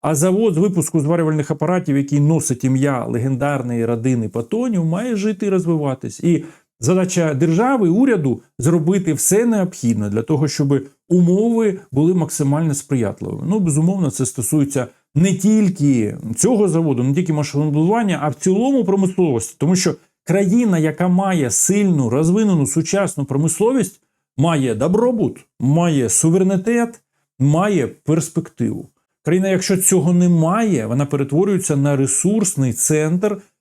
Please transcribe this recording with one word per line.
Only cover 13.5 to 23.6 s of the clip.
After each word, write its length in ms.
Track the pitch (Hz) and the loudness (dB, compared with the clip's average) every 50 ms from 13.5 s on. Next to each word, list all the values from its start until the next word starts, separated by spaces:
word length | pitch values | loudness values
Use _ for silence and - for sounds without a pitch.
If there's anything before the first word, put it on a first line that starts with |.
| 196 220 | -2 0
безумовно, 520 | 185 165 139 151 156 170 196 196 175 135 | 0 0 0 2 2 0 0 0 -2 -4
це 140 | - - 135 | -2 -2 -4
стосується 600 | 120 - - 113 - - 156 139 139 - 135 123 - _ _ _ _ _ | -4 -4 -6 -6 -2 0 0 0 0 -2 -4 -6 -6 _ _ _ _ _
не 180 | 143 170 196 185 | 0 2 2 0
тільки 840 | 185 - 208 214 220 214 180 185 - 143 143 135 120 107 101 - - - 107 117 | 0 2 2 2 4 2 0 0 0 0 2 2 2 0 -2 -4 -8 -10 -10 -4
цього 320 | - - 214 254 202 208 | -2 0 2 2 2 2
заводу, 360 | 185 156 165 165 156 131 120 123 | 2 2 0 0 0 0 0 0
не 100 | 131 139 | 0 0
тільки 200 | 160 180 170 156 | 0 0 -2 -2
машинобудування, 840 | 151 147 - - 143 151 156 143 151 160 175 214 233 233 196 170 143 | -2 -2 -4 -2 -2 -2 0 0 0 2 2 2 0 0 0 -2 -2
а 80 | 143 151 | -2 -4
в 60 | - | -4
цілому 480 | - - 185 185 196 240 269 277 262 214 | -2 0 0 0 2 2 2 2 0 0
промисловості. 720 | 180 190 196 190 185 185 - 180 160 131 113 - - - | 0 0 0 0 0 0 0 0 0 0 -2 -4 -6 -6
Тому 180 | _ 143 151 185 | _ 0 0 0
що 200 | 180 185 175 156 - _ _ _ _ _ | 2 0 -2 -4 -4 _ _ _ _ _
країна, 520 | - 165 196 202 180 190 240 247 220 185 | -2 0 2 2 2 2 2 2 2 2
яка 300 | 160 151 156 151 - 175 | 2 0 0 0 0 0
має 440 | 180 180 180 196 190 185 170 139 120 | 2 2 2 2 0 0 0 0 0
сильну, 580 | 110 - - - 190 208 208 190 175 147 131 113 | 0 -2 0 0 2 2 2 2 2 2 0 0
розвинену, 560 | 113 139 160 165 180 214 226 208 185 160 139 | 0 0 2 2 2 2 2 2 2 2 0
сучасну 600 | 135 - 165 160 - - 196 196 180 - - 139 | 0 0 -2 -2 0 -2 -2 -2 -2 -4 -6 -6
промисловість, 760 | 135 131 139 156 160 - - | -4 -2 -2 0 -2 0 0